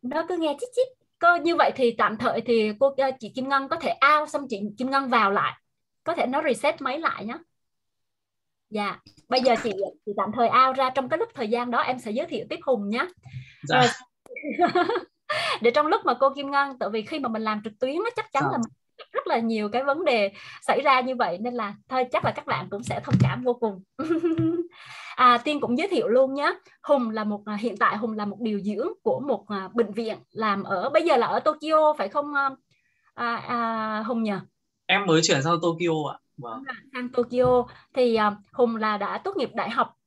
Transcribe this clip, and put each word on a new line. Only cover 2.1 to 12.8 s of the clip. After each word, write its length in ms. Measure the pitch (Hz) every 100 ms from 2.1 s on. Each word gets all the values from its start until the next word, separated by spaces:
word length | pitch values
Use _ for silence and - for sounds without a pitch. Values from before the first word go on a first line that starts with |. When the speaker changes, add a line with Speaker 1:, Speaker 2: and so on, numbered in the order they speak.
| 220
Speaker 1:
thời 240 | 240 226
thì 320 | 226 233 214 208
cô, 140 | 277 269
ờ, 140 | 269 269
chị 120 | 208
Kim 140 | - 262
Ngân 200 | 277 269
có 80 | 330
thể 180 | 269 - 277 302
out 120 | 302
xong 160 | 294 262
chị 100 | 208 202 208
Kim 120 | 262
Ngân 180 | 277 269
vào 220 | 240 202
lại. 300 | 202 143 - _ _ _ _
Có 100 | -
thể 120 | - 233
nó 160 | 277
reset 380 | 320 226 285 -
máy 160 | 262 285
lại 260 | 330 -
nhá. 140 | 202 285 339 _ _ _ _ _ _ _ _ _ _ _ _
Dạ, 280 | 214 202 - _ _ _
bây 120 | 254
giờ 140 | 254 226
chị, 100 | 233 190 - - -
chị 60 | 208
tạm 140 | 196
thời 140 | 226 233
out 280 | 240 262 262
ra. 140 | 254
Trong 180 | 254 247
cái 100 | 320
lúc 100 | 453
thời 140 | - 220
gian 220 | 240 240
đó 100 | 240
em 180 | - 254
sẽ 120 | 220
giới 160 | 220 339
thiệu 200 | 277 170
tiếp 80 | 339 -
Hùng 220 | 240